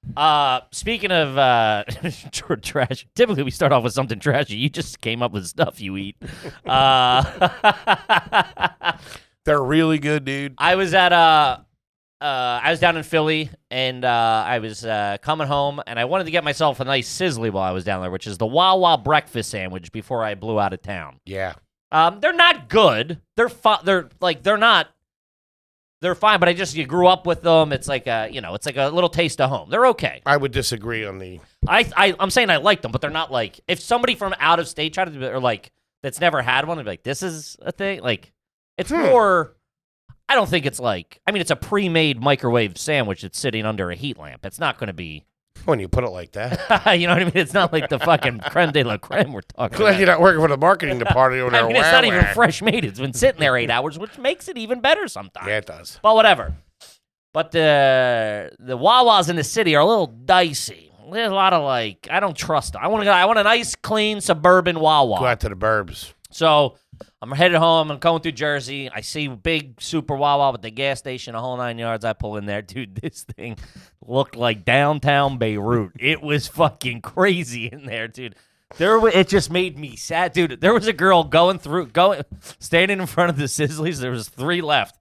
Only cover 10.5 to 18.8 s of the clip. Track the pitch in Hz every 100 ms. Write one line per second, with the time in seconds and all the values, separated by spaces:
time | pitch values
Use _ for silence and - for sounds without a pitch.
10.5 | 127 160 185 190 185 180 170 165 156 143
11.5 | 127 _ _ _ _ _ _ 147 131 123
12.5 | 120 139 165 175 165 - 165 156 156 151
13.5 | - _ 127 131 127 123 117 113 110 92
14.5 | 120 110 107 113 107 101 101 - 156 143
15.5 | 143 143 143 - 117 123 185 160 170 147
16.5 | 139 156 131 131 135 123 - 180 120 113
17.5 | 98 92 92 90 95 92 92 110 92 110
18.5 | 143 185 190